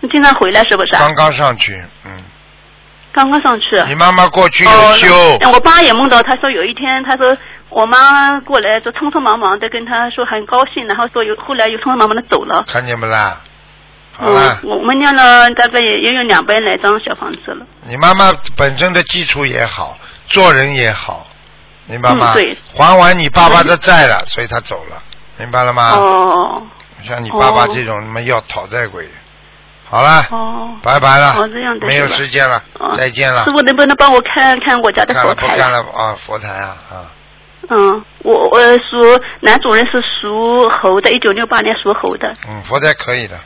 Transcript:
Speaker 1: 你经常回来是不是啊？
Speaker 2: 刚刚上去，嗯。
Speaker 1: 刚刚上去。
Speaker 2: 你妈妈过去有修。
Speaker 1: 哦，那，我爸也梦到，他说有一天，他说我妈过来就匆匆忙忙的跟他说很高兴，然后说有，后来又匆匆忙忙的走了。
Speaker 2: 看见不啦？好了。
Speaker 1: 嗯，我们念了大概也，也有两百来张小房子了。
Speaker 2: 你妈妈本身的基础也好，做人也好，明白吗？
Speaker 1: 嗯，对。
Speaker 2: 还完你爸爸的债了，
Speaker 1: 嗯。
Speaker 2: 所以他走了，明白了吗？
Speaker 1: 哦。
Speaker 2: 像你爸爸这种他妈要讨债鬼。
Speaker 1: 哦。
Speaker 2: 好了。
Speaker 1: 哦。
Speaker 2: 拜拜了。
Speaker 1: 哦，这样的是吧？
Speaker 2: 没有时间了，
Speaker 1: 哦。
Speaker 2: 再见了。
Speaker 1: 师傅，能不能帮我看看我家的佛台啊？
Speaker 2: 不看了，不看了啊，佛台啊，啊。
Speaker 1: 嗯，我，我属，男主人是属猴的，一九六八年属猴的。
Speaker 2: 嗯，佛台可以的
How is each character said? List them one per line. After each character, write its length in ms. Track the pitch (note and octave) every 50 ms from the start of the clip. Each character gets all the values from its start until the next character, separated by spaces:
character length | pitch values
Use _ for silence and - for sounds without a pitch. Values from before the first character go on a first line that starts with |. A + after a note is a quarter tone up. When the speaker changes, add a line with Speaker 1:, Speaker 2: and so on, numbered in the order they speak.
Speaker 1:
你 80 | - B3
经 120 | - D4 C#4+
常 120 | C#4+ C4+
回 160 | - A3 F#3
来 140 | G3 G#3+ A3+
是 120 | A3+ G#3
不 80 | F#3+ F#3
是 120 | F3 -
啊？ 20 | F3+
Speaker 2:
刚 160 | D#3 D3+ D#3
刚 180 | C#3+ D#3 D#3 D3
上 240 | B2+ D3 C3+ B2
去， 240 | A2 - - G2+ F#2+ F2+ F2 _ _ _
嗯。 200 | F#2+ G2 F#2 F2+ F2+ _ _ _ _ _ _ _ _ _ _ _ _ _ _ _ _ _
Speaker 1:
刚 180 | - C4+ C4+
刚 100 | C#4 D4+ D4
上 180 | C#4 A#3+ A3
去。 200 | - - - G3 E3+
Speaker 2:
你 80 | C3 C#3
妈 160 | D#3 E3+ F3+
妈 160 | F#3 F#3 F3+ F3+
过 200 | - F#3 F#3 F3
去 160 | - - F3+
有 60 | E3+ - A3 G#3+ - F3+
修。 180 | E3+ - F3+ F3+
Speaker 1:
哦， 240 | F3+ F3 E3 C#3+ A2
那， 100 | - B3+ B3
我 80 | -
爸 200 | - E4 E4 F4 E4+
也 100 | C#4 A3+
梦 160 | A3+ C4 C4+
到， 140 | B3+ A#3 A#3
他 120 | A#3+ C4
说 140 | B3 - C4+
有 140 | B3+ F3+ E3+
一 100 | G#3 A#3+
天， 300 | - C4+ C4+ C4 C4 C4+
他 120 | C4+ C4
说 200 | C4 C4 B3+ C4 C4 - - - - - _
我 160 | - A3+ A3+
妈 540 | A3+ A#3+ B3+ C4 C#4 C#4+ C#4+ C#4 C#4 C#4+ C#4+
过 180 | C4+ - C#4 B3
来 200 | G#3 G3 G#3+ A3+
就 100 | A3 A#3 A#3
匆 180 | - D#4 D4
匆 100 | D4 D#4+
忙 180 | C4+ A#3 G#3+ A3+
忙 200 | A3 F#3+ F#3+ G#3
的 100 | A3 A3+
跟 160 | A3+ A#3 A#3
他 240 | A#3 B3 A#3 A#3+ A#3+
说 140 | A#3+ - A#3+
很 200 | A#3 A3+ G#3+ G#3+
高 180 | G#3 - B3 C4
兴， 200 | C4 - D4+ B3
然 100 | A3 G3+
后 100 | - A#3 A#3+
说 140 | _ A#3+ A3+
有， 140 | G#3+ G#3+
后 180 | - - - C#4
来 120 | B3+ A3 A3
又 80 | A3+ A3
匆 140 | - C4+ B3+
匆 40 |
忙 120 | B3 G#3+ G#3+
忙 80 | G#3+
的 60 | A3 - -
走 140 | - D#3+ -
了。 200 | - - E3 G#3
Speaker 2:
看 180 | - - B2 B2
见 140 | B2 A#2+ A#2
不 80 | A2+
啦？ 340 | A2 A2 A2 G#2+ G2 F2 - - - _ _ _ _ _ _ _ _ _ _ _ _ _
好 160 | - - G#3+
了。 300 | G3+ - C#3 - A#2 G#2 -
Speaker 1:
嗯， 80 | -
我 80 | G#3+ G3+
们 200 | - A#3 C4 C4+
念 160 | C#4+ C#4+ C#4
了 340 | C4+ C4 B3 A#3+ A#3+ A#3+ A#3+
大 160 | A#3+ A#3+ A#3+ A#3+
概 100 | A#3 B3
也， 220 | A#3+ A3 G#3+ G#3
也 120 | G#3 A3+ B3
有 100 | C4 B3
两 200 | A#3 G3+ E3 D#3+
百 140 | - G#3 A3
来 160 | A3 G3+ F#3 F#3
张 200 | - G3+ G#3 G#3+
小 140 | G#3 - -
房 160 | - - - D#3+
子 200 | - - - -
了。 120 | - - - _ _ -
Speaker 2:
你 140 | A#2+ A#2+ C3
妈 140 | D#3 F3 F#3
妈 180 | F#3+ G3 F#3+ F3+ - - - -
本 200 | - C#3+ C#3 C3+
身 160 | C3 E3+ F#3 F3+
的 100 | F3 E3+
基 200 | - - F3+ E3+
础 220 | - - D3 C#3+
也 180 | C3 B2 B2 A#2
好， 320 | A2+ - - - C2+ - - - - - - _
做 260 | - - G3 F#3+ F3+ D#3
人 220 | C3 C3+ C#3 C#3+
也 160 | C3 B2 A2+
好， 360 | G#2 F#2+ - - - E2 - - - _ - - - - - - - _ _
明 140 | - A2 A#2+
白 120 | B2 B2 B2
吗？ 180 | B2 A#2 A#2 A2+
Speaker 1:
嗯， 20 |
对。 240 | G#2+ F#3+ - - - - - -
Speaker 2:
还 240 | - C#3+ E3 F#3 F#3
完 180 | F3 F3 F3+
你 120 | F3+ D#3+ C#3+
爸 200 | - - E3+ G#3+
爸 140 | F#3+ E3+ E3+
的 140 | E3 F3
债 300 | E3+ - F#3+ F#3 E3 D3+
了， 160 | B2+ A2 F#2 -
Speaker 1:
嗯。 40 |
Speaker 2:
所 160 | - - - A#2+
以 40 | A2+
他 100 | A#2 A#2
走 240 | A2+ - G#2+ F2 D#2+
了， 140 | D#2+ D#2+ D#2 - - - - - - - -
明 120 | G#2+ A#2+
白 120 | A#2+ B2+ B2
了 100 | B2 B2
吗？ 180 | B2 A#2 A#2 A2+
Speaker 1:
哦。 680 | G3+ G3+ G3 F#3+ F#3+ F#3 F#3 E3+ F3+ - - - - A3 G#3+ - - - _ - - -
Speaker 2:
像 200 | - A#2+ A#2+ A#2+
你 60 | A2
爸 220 | G#2+ - - C3 B2+
爸 140 | B2+ A#2+ A#2
这 160 | - B2+ B2
种 160 | A2 A2 G#2
他 60 | G#2+
妈 140 | A2 A2 A2+ A#2
要 180 | A#2+ B2+ A2+ -
讨 240 | - - G#2 F#2
债 200 | G2 G#2 A#2+ A#2+ G#2+
鬼。 160 | F2+ F2+ E2
Speaker 1:
哦。 40 | D#2 - - - _ _ _ _ _ _ _ _ _ _ _ _
Speaker 2:
好 180 | - - A2+ C3
了。 240 | D3 D#3+ - - -
Speaker 1:
哦。 400 | A#3 A3+ A3+ A3 A#3 A#3 A3+ A#3 A#3 A3 -
Speaker 2:
拜 180 | A#2 C3 C#3+
拜 180 | C3+ C3+ C3+ C#3
了。 160 | C#3+ C#3+ C3
Speaker 1:
哦， 120 | A3 G#3 A3
这 120 | A3 A#3+
样 180 | B3 B3 A#3 A3+
的 20 |
是 60 | -
吧？ 0 |
Speaker 2:
没 100 | - C3+
有 100 | C#3+ C#3+ C3+
时 200 | - C3 C#3 C3+
间 180 | B2 C#3 C#3 C3
了， 140 | B2+ A2 - _ _ -
Speaker 1:
哦。 160 | - - -
Speaker 2:
再 120 | - C3 C3
见 240 | A#2+ A#2 C#3 C3+ B2+
了。 120 | B2 A2+
Speaker 1:
师 60 | -
傅， 120 | C#4+ D4 C#4+
能 120 | B3 C4+
不 120 | C4 C#4+
能 100 | C#4 C#4
帮 160 | C#4 C#4+ C#4+ C4
我 80 | B3
看 380 | A#3+ - - D4+ C4+ C4+ C4 B3+
看 180 | - C#4+ B3+ A#3+ A#3
我 100 | G#3+ G3+
家 120 | - G#3+
的 80 | - B3
佛 200 | - B2 - -
台 120 | - B2+
啊？ 40 | B2+ -
Speaker 2:
不 40 |
看 140 | - C3 B2+
了， 120 | B2 A#2+ A#2
不 80 | - -
看 80 | -
了 40 | A2
啊， 120 | A2 G#2+ F#2+ -
佛 120 | - G#2+ G#2+
台 100 | G#2 G#2+
啊， 280 | G2 F#2+ G2 G2 F#2+ F2 - -
啊。 220 | G2 F#2 F2+ - - _ _ _ _ _ _ _ _ _ - -
Speaker 1:
嗯， 340 | A#3+ A3 G3 G3 F#3+ G#3+ G#3+ _ _ _
我， 300 | - - A3+ - C#4 -
我 280 | - A#3 A#3+ A#3+ A#3+ B3
属， 440 | A#3+ - - A#3+ A#3+ A#3 B3 B3+ - - - -
男 180 | - - A3 B3+
主 120 | - C4 A3
人 140 | A3 A#3+
是 160 | A#3+ - B3 A#3
属 640 | - - - - G#3 G#3 A3 A3+ A#3 A#3+ B3 B3 A3
猴 320 | - - - F#3+ F#3+ G3
的， 100 | G3+ A#3+ -
一 60 | B3
九 120 | - A3 G3
六 140 | G#3 A#3
八 140 | A3+ B3 A3+ G#3+
年 120 | G#3+ A3+ -
属 160 | - G3 G#3
猴 220 | - - F#3 -
的。 180 | - - - - - - G#2+
Speaker 2:
嗯， 140 | G#2+ G#2 F#2+
佛 160 | - A#2 C#3
台 120 | C#3+ D#3 D3+
可 200 | - - - B2
以 120 | B2 A#2
的 120 | G2 F#2 E2+ -